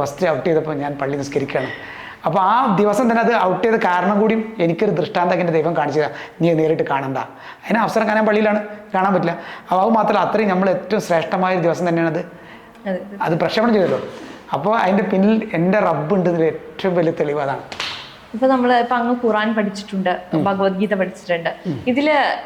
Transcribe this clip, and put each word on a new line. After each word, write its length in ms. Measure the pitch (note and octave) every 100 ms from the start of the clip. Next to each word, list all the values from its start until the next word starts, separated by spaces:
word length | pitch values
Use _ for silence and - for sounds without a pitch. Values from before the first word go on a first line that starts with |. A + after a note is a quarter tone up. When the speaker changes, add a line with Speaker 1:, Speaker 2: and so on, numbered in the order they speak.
Speaker 1:
ഫസ്റ്റ് 240 | C#3 - F3+ C#3+
ഔട്ട് 120 | F3+
ചെയ്തപ്പോൾ 260 | D#3 D3+ C#3+
ഞാൻ 80 | C#3+ C#3
പള്ളി 140 | C#3 C#3+
നിസ്കരിക്കുകയാണ്. 560 | C#3 D3 C#3 C#3+ C3 - - - - - E3
അപ്പോൾ 120 | F3+ F#3+
ആ 240 | A#3 C4+ F3+
ദിവസം 240 | G#3 G3+ A#3+
തന്നെ 120 | A3+
അത് 80 | G#3+ A3+ F#3
ഔട്ട് 160 | F#3
ചെയ്ത 140 | A3+ A3
കാരണം 360 | G3+ F3+ F#3 G#3
കൂടിയും 360 | G#3+ A3+ A3 -
എനിക്കൊരു 280 | E3+ E3 G#3 E3+
ദൃഷ്ടാന്തം 420 | D#3+ F3+ F3+ F3+
എൻ്റെ 100 | F3 D#3+
ദൈവം 200 | D#3 D#3+
കാണിച്ചു 220 | C#3+ D3
തരാം. 120 | C#3+ - - -
"നീ 120 | E3 D#3
നേരിട്ട് 240 | D#3+ D#3+ D#3
കാണണ്ട." 280 | C#3 C3+ C3 A2+ - - -
അതിന് 140 | - A3+
അവസരം 240 | G3 A3+ G#3+
കാണാൻ 160 | G#3+ G#3+
പള്ളിയിലാണ്, 320 | G#3+ G#3+ G#3 - - -
കാണാൻ 160 | F#3+ F#3+
പറ്റില്ല. 200 | F3+ E3+ E3 - - -
അപ്പോൾ 140 | F#3
അത് 80 | G#3+ A3+
മാത്രമല്ല, 240 | G#3 G3+ E3+
അത്രയും 220 | G#3+ G#3+
നമ്മൾ 160 | F#3 F#3+
ഏറ്റവും 280 | F3+ - G3 -
ശ്രേഷ്ഠമായ 460 | E3+ D#3 F#3+ F#3 F#3
ഒരു 60 | E3
ദിവസം 220 | D3 F3+
തന്നെയാണത്. 340 | E3 E3 D#3+ F3 - - - - - G3+
Speaker 2:
അതെ. 120 | F#3 - - E3
Speaker 1:
അത് 80 | D#3+
പ്രക്ഷേപണം 300 | E3 A3+ A#3 G#3+
ചെയ്തല്ലോ. 240 | D#3+ C3 - - - - -
അപ്പോൾ 220 | C#3+ G3+ A3+
അതിൻ്റെ 220 | F#3+ G3+ G#3+
പിന്നിൽ 380 | F#3+ G#3 A3 - E3+
എൻ്റെ 200 | F3 G#3 F#3
റബ്ബ് 260 | D3+ D3+
ഉണ്ട് 160 | G3 F3
എന്നതിൽ 160 | E3+ D#3+
ഏറ്റവും 420 | D3+ - - F#3+
വലിയ 180 | E3+ E3 E3+
തെളിവ് 220 | D3 D3
അതാണ്. 180 | C#3 C3 - - - - - - -
Speaker 2:
ഇപ്പൊ 120 | A3+ C4
നമ്മള് 200 | C4 B3 B3
ഇപ്പൊ 120 | A#3+ B3
അങ്ങ് 140 | A#3+ B3
ഖുറാൻ 300 | A#3 G#3+ G#3+
പഠിച്ചിട്ടുണ്ട്, 580 | A3 G3+ - - F#3+ F3+ F3+ -
Speaker 1:
ഉം. 100 | D#3+
Speaker 2:
ഭഗവത്ഗീത 500 | G3 G3 G3 F#3 G3+ G3+
പഠിച്ചിട്ടുണ്ട്. 500 | F#3 - - E3+ E3 - F#3
Speaker 1:
ഉം. 120 | C3+ -
Speaker 2:
ഇതില് 300 | B3+ D4 D4+ G3+ -